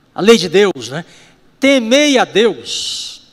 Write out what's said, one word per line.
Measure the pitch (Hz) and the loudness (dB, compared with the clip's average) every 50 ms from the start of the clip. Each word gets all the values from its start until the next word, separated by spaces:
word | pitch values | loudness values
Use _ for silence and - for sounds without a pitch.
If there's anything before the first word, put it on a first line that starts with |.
| _ _ _ | _ _ _
a | - | -2
lei | 165 208 233 | 2 4 4
de | 226 165 180 | 4 2 0
Deus, | 147 190 208 196 - - 117 120 | 0 2 2 2 0 -4 -10 -12
né? | 131 156 175 - - - _ _ _ _ _ _ _ _ | -12 -12 -14 -14 -20 -20 _ _ _ _ _ _ _ _
"Temei | - 269 277 269 226 220 240 285 302 294 277 233 | 0 2 2 2 2 2 2 2 2 2 2 2
a | 190 | 0
Deus." | - 131 180 226 233 165 127 - - - - - - - - - - - - _ _ | 0 0 0 0 0 -2 -4 -8 -12 -12 -10 -10 -10 -10 -12 -12 -14 -18 -20 _ _